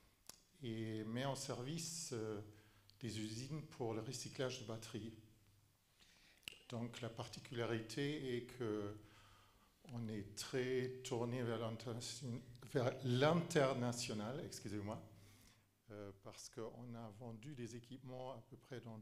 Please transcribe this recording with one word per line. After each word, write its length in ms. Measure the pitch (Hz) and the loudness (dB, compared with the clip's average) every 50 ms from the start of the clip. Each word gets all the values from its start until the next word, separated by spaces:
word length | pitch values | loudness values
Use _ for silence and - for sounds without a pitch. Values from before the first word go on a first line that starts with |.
| - - - _ - - - - - - - - | -20 -20 -20 _ -16 -16 -16 -16 -18 -20 -12 -6
et 420 | 143 117 110 113 110 110 110 110 110 | -4 -2 0 0 0 0 0 0 -2
met 180 | 110 113 123 135 | 0 0 2 2
en 100 | 139 131 | 2 0
service, 760 | 135 - - 123 113 123 135 165 170 165 - - - - - | 0 -2 -2 -2 -2 -2 -2 -2 -2 -2 -4 -4 -4 -4 -2
euh, 300 | 127 113 110 110 107 104 101 101 - - - - - - - - - - | -2 0 0 0 0 -2 -4 -8 -12 -18 -20 -20 -20 -20 -20 -20 -10 -6
des 200 | - 113 104 110 | -4 -2 -2 -2
usines 400 | 107 110 110 113 127 139 156 156 147 | -2 -2 -2 -4 -4 -4 -4 -4 -4
pour 260 | 156 - - 127 113 110 | -6 -4 0 0 2 2
le 80 | 110 | 0
recyclage 580 | 110 131 127 - - - - - 135 127 123 123 | -2 -2 -4 -4 -6 -4 0 0 2 2 0 -2
de 40 | 117 | -4
batteries. 480 | 104 113 110 - - - 110 107 117 - - - - - - - - - - - - _ _ _ _ _ - - - - - - - - - - - - - - | -4 -4 -4 -4 -6 -6 -4 -4 -6 -8 -10 -14 -18 -20 -20 -20 -20 -20 -20 -20 -20 _ _ _ _ _ -20 -20 -20 -20 -20 -20 -20 -20 -18 -14 -14 -14 -14 -10
Donc 320 | - 127 113 117 117 117 - | -6 -4 -2 -2 -4 -4 -4
la 100 | 120 110 | -6 -4
particularité 1300 | - - - - - - - - 131 117 117 113 117 113 110 110 - 147 143 143 151 151 139 127 120 | -4 -4 -6 -4 -6 -10 -10 -4 0 0 2 4 4 2 0 0 0 2 2 2 2 0 0 0 0
est 80 | 120 120 | 0 0
que 480 | - - - 123 110 104 107 101 101 104 104 - - - - - - - - - - - - - - - - - - 120 | -2 -4 0 2 2 2 2 2 0 -4 -6 -10 -16 -18 -20 -20 -20 -20 -20 -20 -20 -20 -20 -20 -20 -20 -20 -12 -8 -4
on 140 | 117 117 107 | -4 -2 0
est 260 | 110 107 95 - - | 0 -2 -2 -4 -6
très 540 | - - - - 131 123 127 131 127 127 127 127 - - | -6 -4 0 2 4 4 4 4 4 4 2 0 -4 -2
tourné 380 | - 131 113 120 120 120 131 120 | 0 2 2 4 4 2 2 2
vers 160 | 113 113 107 | 2 2 2
l'interna-, 420 | 117 110 113 107 - 123 113 120 120 - - - 147 123 113 131 - - - - - 120 - | 2 0 -2 -2 -2 -4 -4 -2 -4 -4 -6 -4 -4 -2 -2 -4 -6 -8 -12 -12 -6 2 4
vers 200 | 143 120 131 131 - - | 6 6 6 4 4 4
l'international, 1400 | 127 123 123 139 156 170 175 170 - - 156 139 131 135 123 120 123 117 120 120 123 113 107 104 110 131 160 - | 6 8 8 10 10 8 8 6 6 8 8 8 8 6 6 4 4 4 2 0 0 0 0 0 0 -2 -2 -4
excusez-moi, 560 | 95 - - - 110 95 107 95 101 113 - - - - - - - - - - - - - _ _ _ _ _ - | -6 -6 -6 -6 -4 -2 -2 -2 -2 -4 -4 -6 -10 -16 -18 -20 -20 -20 -20 -20 -20 -20 -20 _ _ _ _ _ -12
euh, 200 | 107 104 104 101 98 98 - | -10 -8 -8 -10 -10 -12 -12
parce 260 | 110 101 - - - | -12 -12 -10 -12 -8
qu'on 440 | - 120 113 113 - 120 120 123 117 | -6 -6 -6 -4 -6 -8 -10 -8 -8
a 140 | 117 117 110 101 107 | -8 -8 -8 -10 -10
vendu 360 | 127 117 113 110 110 147 151 | -8 -8 -8 -8 -8 -8 -6
des 200 | 123 120 110 120 | -6 -6 -6 -6
équipements 580 | 120 117 - 123 135 - 127 127 127 127 127 131 | -8 -10 -10 -12 -12 -10 -8 -8 -6 -6 -6 -8
à 80 | 117 113 - | -8 -12 -14
peu 80 | - | -16
près 240 | - - - 135 117 | -16 -12 -8 -8 -8
dans 180 | 113 120 110 107 | -6 -8 -8 -10